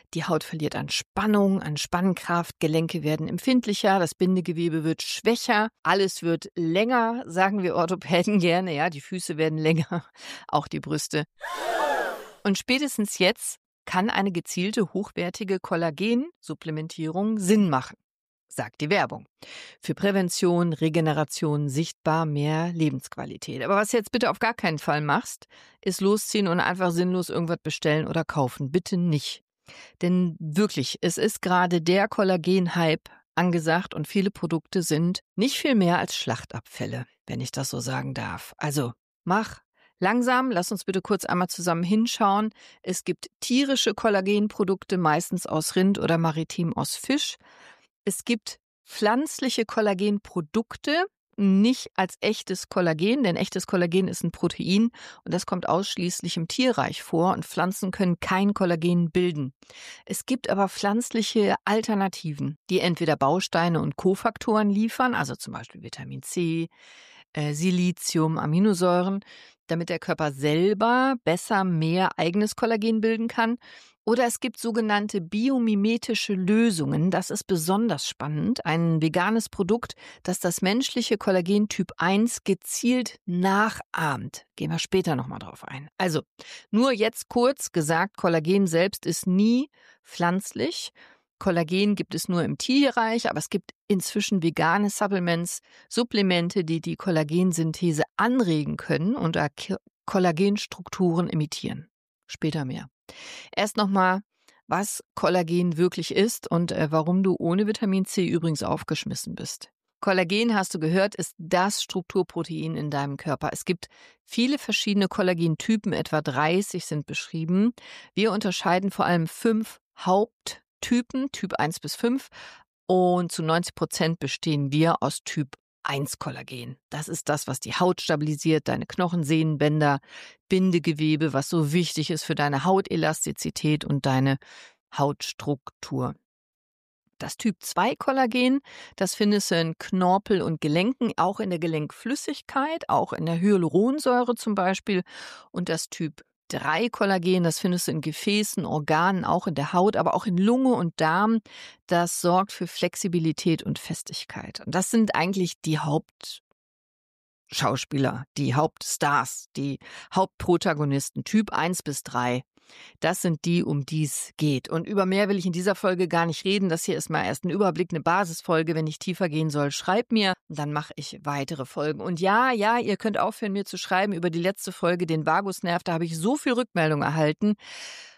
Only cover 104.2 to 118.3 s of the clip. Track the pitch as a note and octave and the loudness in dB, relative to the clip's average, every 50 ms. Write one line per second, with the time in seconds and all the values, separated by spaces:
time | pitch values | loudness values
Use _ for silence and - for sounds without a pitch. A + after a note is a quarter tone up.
104.2 | - _ _ _ _ _ _ _ _ - D3+ F3+ G#3 - - - - _ - - | -2 _ _ _ _ _ _ _ _ -2 -2 -2 -2 -4 -6 -8 -10 _ -6 0
105.2 | - E3 F3+ F3+ E3+ D#3+ E3+ F3 F3 F3 D#3 D#3+ F3+ F3+ - F3 E3 - - E3+ | 2 2 4 4 2 2 2 2 2 2 2 2 2 2 2 -2 -6 -2 2 2
106.2 | G3 A#3+ - - - - - E3+ F3 - - - D#3+ D3 D#3+ D#3+ D3+ E3 F3+ F#3+ | 2 2 0 -4 -4 -2 0 0 0 0 0 -2 0 2 2 0 2 2 2 4
107.2 | F#3+ F#3+ F3+ - - E3 F3 G3+ G#3+ G#3 G#3+ - A3 G3 F#3+ F#3+ F#3 - - G3+ | 4 2 2 2 2 0 2 2 2 0 0 -2 0 0 2 0 0 0 0 0
108.2 | F3 - D3 E3+ E3+ E3 D3+ - - - D3+ D#3+ - - D#3 - - - - - | 0 2 0 0 0 0 -2 -2 -2 -2 -4 -4 -2 -4 -6 -4 -4 -6 -8 -8
109.2 | - - - - F3 - - - - - _ _ _ _ _ - - G3 F#3 F#3 | -8 -10 -10 -10 -10 -10 -10 -14 -16 -20 _ _ _ _ _ -4 -2 0 2 2
110.2 | F3+ E3 G3+ G#3+ A#3 A#3+ A3 G3+ F#3 - - E3 D#3 D#3+ F3 F#3+ G3 G#3+ - - | 2 2 2 0 2 2 2 0 0 -2 -4 -2 0 2 4 4 2 2 0 -6
111.2 | E3 - - - E3 D#3+ F#3 F3+ F#3 G3+ - - - - - F#3+ F3 - - F#3+ | -8 -8 -8 -12 -4 0 2 2 2 2 0 -4 -6 -4 -6 -8 -6 -2 -2 -2
112.2 | F3+ - - E3+ D#3+ - D#3+ D#3 D#3 D#3+ D#3+ D#3 D3+ D3 D3 C#3 C#3+ C#3+ C#3 - | -2 -2 -4 -8 -6 -6 -6 -6 -6 -6 -6 -4 -4 -4 -4 -4 -4 -4 -6 -8
113.2 | - D#3 C3+ - D#3 - - - - - F3+ - - - _ - - - _ _ | -4 -4 -4 -2 -4 -6 -6 -6 -4 -4 -4 -4 -4 -18 _ -20 -20 -20 _ _
114.2 | _ - - A3+ A#3+ B3+ D4 C#4 - - G#3 - - G#3 G3+ G3+ F#3+ F#3 - - | _ -6 0 0 2 2 0 -2 -2 -2 -2 -2 0 2 2 2 2 2 0 0
115.2 | F#3 F3+ F3+ E3 E3+ E3 D#3 - - - A3 G#3+ - G3+ - - D#3+ - D#3+ D3+ | 2 2 2 2 2 0 0 0 0 0 0 0 0 -2 -2 -2 -2 0 -2 -2
116.2 | D3 D3+ B2 C3+ D3+ D#3+ F3 F#3+ G3+ - - F3 - - D#3+ D3+ D3 - C#3 - | 0 0 -2 0 2 2 2 2 0 -2 -6 -8 -6 -4 -6 -6 -6 -6 -8 -8
117.2 | - - - D#3+ D#3+ D#3+ F3+ F#3+ G#3+ A#3+ - - - - - - - - - F#3 | -8 -6 -6 -6 -2 0 2 4 4 2 0 -2 -16 -20 -20 -20 -16 -6 -2 0
118.2 | G#3+ A3+ | 2 2